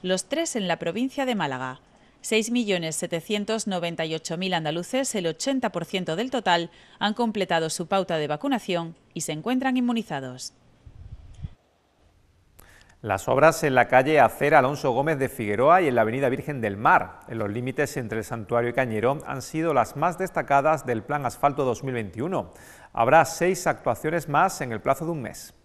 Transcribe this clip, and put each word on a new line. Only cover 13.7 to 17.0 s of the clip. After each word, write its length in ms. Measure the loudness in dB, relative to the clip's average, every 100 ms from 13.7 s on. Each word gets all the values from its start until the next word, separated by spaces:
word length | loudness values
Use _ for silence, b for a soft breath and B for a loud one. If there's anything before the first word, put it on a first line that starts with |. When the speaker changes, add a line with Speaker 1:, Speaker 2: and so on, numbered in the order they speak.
| 4
Speaker 2:
la 120 | 6
calle 320 | 4 6 6
Acera 400 | 6 4 4 6
Alonso 320 | 4 0 -2
Gómez 280 | 0 0 0
de 100 | -2
Figueroa 520 | -2 -2 2 6 6
y 60 | 4
en 80 | 2
la 60 |
avenida 280 | 2 2 0
Virgen 300 | -2 -6 -4
del 160 | -4 0
Mar, 460 | 4 4